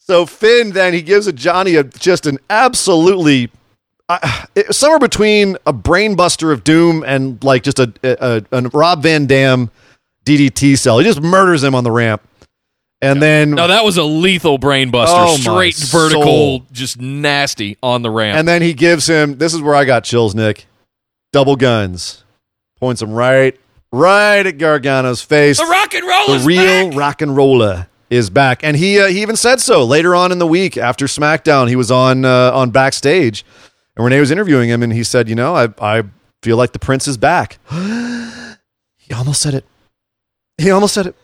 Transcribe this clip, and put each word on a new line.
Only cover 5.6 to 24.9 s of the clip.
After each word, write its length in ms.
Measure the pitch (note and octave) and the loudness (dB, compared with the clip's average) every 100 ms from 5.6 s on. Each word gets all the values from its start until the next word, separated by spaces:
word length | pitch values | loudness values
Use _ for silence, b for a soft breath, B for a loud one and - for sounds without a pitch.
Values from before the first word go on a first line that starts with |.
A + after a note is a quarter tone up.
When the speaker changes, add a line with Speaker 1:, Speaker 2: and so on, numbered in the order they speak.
| - | -6
Speaker 1:
a 60 | |
brain 440 | C3 A2 E3+ G#3+ F#3+ | -4 -2 0 0 0
buster 340 | F3+ - D#3+ | 0 0 -2
of 140 | C#3+ | -2
doom 400 | D3 D#3+ E3+ D#3+ B2+ | 2 2 4 0 -2
and, 360 | C3+ C3+ A#2 | -4 -4 -4
like, 180 | C3+ C3 | 0 0
just 160 | C#3 C3+ | 0 -2
a, 140 | B2 - | -2 -2
a, 400 | C3 B2+ B2+ A2+ G2+ | -4 -2 -2 -4 -4
a, 80 | B2+ | -6
a 40 | B2 | -2
Rob 320 | D3 D#3+ F3 | 0 0 2
Van 240 | D#3 D#3 C#3 | 0 0 2
Dam 440 | C3+ C3+ B2+ A#2+ b b b _ _ | 2 2 0 -2 b b b _ _
D 120 | - D3 | 0 2
D 140 | C#3+ | 2
T 240 | - C#3 | 2 2
cell. 240 | C3+ C3 A2+ | 2 2 2
He 60 | |
just 160 | F#3 D#3+ | 2 0
murders 420 | D#3+ F#3 F#3+ E3 | 0 2 2 2
him 120 | C#3 C3 | 0 0
on 80 | |
the 80 | A#2+ | 0
ramp. 300 | A#2 A2+ G#2+ _ _ _ _ _ _ _ _ | 0 0 -2 _ _ _ _ _ _ _ _
And 140 | C3+ C#3 | -2 2
Speaker 2:
Yeah. 40 | |
Speaker 1:
then 300 | D3+ D3+ D3+ | 2 2 2
Speaker 2:
No, 160 | D3 F3 | 0 2
that 160 | G3+ | 2
was 120 | A3 F3 | 2 0
a 40 | |
lethal 560 | D3+ D#3 F#3 F#3 E3 C#3 | -2 0 0 0 0 0
brain 320 | C3+ C3+ C3 | 0 0 0
buster. 260 | A#2+ A#2+ F3 | 0 2 4
Speaker 1:
Oh, 200 | F3 D3+ A#2+ | 2 2 0
my 160 | A2 F3+ | 0 0
Speaker 2:
Straight 60 | D#3 | -2
vertical, 460 | C#3+ E3 D#3 D#3 | -2 0 2 2
Speaker 1:
soul. 420 | D3 D3+ D3 C3 B2+ | 2 2 2 -2 -10
Speaker 2:
just 280 | B2 C3 A#2+ | -12 -12 -10
nasty 800 | B2+ C#3 D3 C#3+ C#3 - G2+ G2+ | -10 -6 -2 -2 -4 -6 -10 -6
on 200 | B2+ B2 | -4 -2
the 80 | A#2+ | -2
ramp. 260 | A2 G#2+ B2+ | -2 -2 0
Speaker 1:
And 100 | E3 | 0
then 140 | E3+ | 0
he 120 | E3+ | 0
gives 340 | C#3+ E3+ E3+ C3 | 0 2 2 0
him, 300 | D#3+ D3+ C3 | 0 0 -2
this 160 | E3 | -4
is 80 | E3 | -2
where 120 | D3 D3 | 0 0
I 80 | |
got 180 | C3+ A#2+ | 2 0
chills, 300 | - A#2+ A2+ | 0 0 0
Nick. 320 | G#2 A2 G#2 _ _ _ _ _ _ _ | 0 -4 -4 _ _ _ _ _ _ _
Double 220 | C#3+ C3+ C#3 | 0 2 2
guns. 680 | B2+ A#2 G2 F2+ - - _ _ _ _ _ _ | 2 0 -4 -8 -14 -16 _ _ _ _ _ _
Points 200 | B2+ A#2 | -6 -6
him 120 | G#2+ | -6
right, 460 | A2 B2 C3 C3 - _ _ _ | -2 2 4 2 -2 _ _ _
right 520 | A#2+ D3+ G3+ G#3 G3+ | 0 2 4 2 2
at 140 | F#3+ C#3+ | 0 -2
Gargano's 640 | D#3 D3+ C3+ | -2 0 0